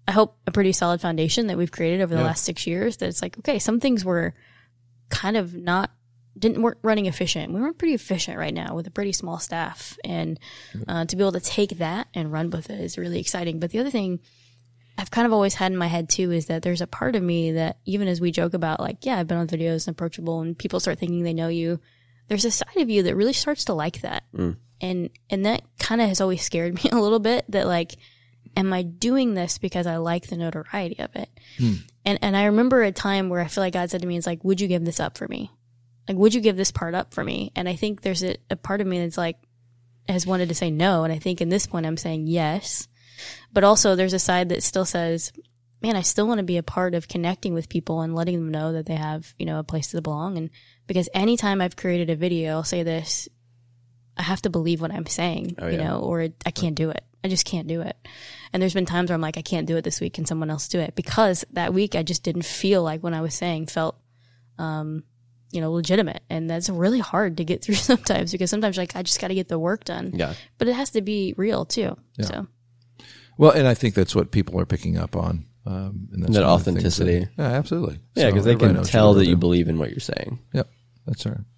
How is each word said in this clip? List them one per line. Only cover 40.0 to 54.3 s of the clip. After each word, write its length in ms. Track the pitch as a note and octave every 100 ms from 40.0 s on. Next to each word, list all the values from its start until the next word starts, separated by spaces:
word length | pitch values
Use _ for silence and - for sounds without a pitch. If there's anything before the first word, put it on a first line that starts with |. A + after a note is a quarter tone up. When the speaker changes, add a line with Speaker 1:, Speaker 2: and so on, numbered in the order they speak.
| -
Speaker 1:
has 160 | F3+ F3
wanted 240 | F#3 F3
to 40 |
say 160 | E3 E3+
no. 320 | D3+ F#3 E3+
And 100 | D#3+
I 60 | D#3
think 220 | F#3 F3
in 80 | E3+
this 180 | G3+ -
point 180 | E3+ D#3+
I'm 100 | D#3+
saying 320 | E3+ D#3+ D#3
yes. 580 | E3+ D#3 G3 - - - _ _ - - - -
But 100 | G3+
also 300 | G3 G#3+ G#3+
there's 180 | F#3 F#3
a 60 | F#3
side 300 | - F3+ F3+
that 140 | F3
still 200 | - F#3+
says, 480 | F#3 F3 E3+ E3 - - - _ _ -
"Man, 140 | A3 G3+
I 60 |
still 240 | F3 - G#3+
wanna 160 | A3
be 140 | F3+ E3+
a 60 |
part 300 | D#3+ - F#3
of 120 | F3 -
connecting 460 | F3 E3+ F#3 G3+
with 140 | E3 D#3+
people 320 | E3+ E3 E3
and 140 | D#3+
letting 200 | E3 E3+
them 160 | F3 D#3+
know 220 | D#3 D#3+
that 140 | D#3+ D#3+
they 100 | D#3+
have, 360 | D#3 D#3 - -
you 80 | D#3+
know, 140 | D#3
a 40 |
place 240 | D#3 D#3+ C#3
to 100 | E3+
belong." 340 | D#3+ D3 F3 F3+
And 140 | D#3+ - _ _ -
because 200 | F3+ F3
anytime 460 | F#3+ G#3 A#3+ G3+ G3
I've 160 | F3+ -
created 340 | F#3 F3 E3
a 60 | D#3
video, 360 | F3+ E3+ D#3+
I'll 100 | D#3
say 180 | D#3 F3
this, 460 | E3 E3 D#3 - - _ _ _ _ _ _ _ _ -
I 60 |
have 200 | E3+